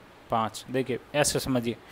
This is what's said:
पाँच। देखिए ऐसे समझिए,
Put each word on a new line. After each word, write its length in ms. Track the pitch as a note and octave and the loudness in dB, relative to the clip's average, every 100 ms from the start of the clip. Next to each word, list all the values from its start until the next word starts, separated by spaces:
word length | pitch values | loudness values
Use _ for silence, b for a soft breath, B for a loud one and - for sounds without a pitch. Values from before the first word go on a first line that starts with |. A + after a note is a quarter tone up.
| - - - | -20 -20 -2
पाँच। 340 | A#2 A2 - - | 0 0 -4 -4
देखिए 280 | C3 B2+ A#2 - D3 | -2 0 -4 -2 0
ऐसे 240 | C#3 C#3 | 2 2
समझिए, 360 | C#3 B2+ A#2 G#2+ B | 0 0 0 -4 B